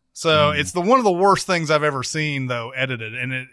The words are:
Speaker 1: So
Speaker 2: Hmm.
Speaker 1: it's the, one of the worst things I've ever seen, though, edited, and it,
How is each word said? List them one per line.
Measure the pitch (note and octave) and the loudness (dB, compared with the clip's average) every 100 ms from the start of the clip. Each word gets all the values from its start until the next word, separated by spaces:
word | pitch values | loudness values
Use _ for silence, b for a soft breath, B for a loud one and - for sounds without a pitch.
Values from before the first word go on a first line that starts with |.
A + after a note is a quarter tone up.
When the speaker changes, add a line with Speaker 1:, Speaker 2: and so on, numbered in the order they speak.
| _ - | _ -4
Speaker 1:
So | E3 D#3 D3 | 2 4 4
Speaker 2:
Hmm. | D3 | 2
Speaker 1:
it's | A#2 | -2
the, | F3 | -2
one | F#3 C4 | 2 4
of | G#3+ | 4
the | |
worst | F3 G3 F#3 - | 4 4 2 0
things | F3 D3+ | -2 0
I've | D3+ | 2
ever | D3+ C3+ | 2 -2
seen, | A#2+ D#3 D3+ C#3 B2+ | -4 -4 -4 -4 -4
though, | A#2+ A#2 | -6 -6
edited, | C3 C3 A#2+ A2 B2 | -6 -4 -4 -8 -8
and | B2+ | -8
it, | C3 B2+ | -8 -10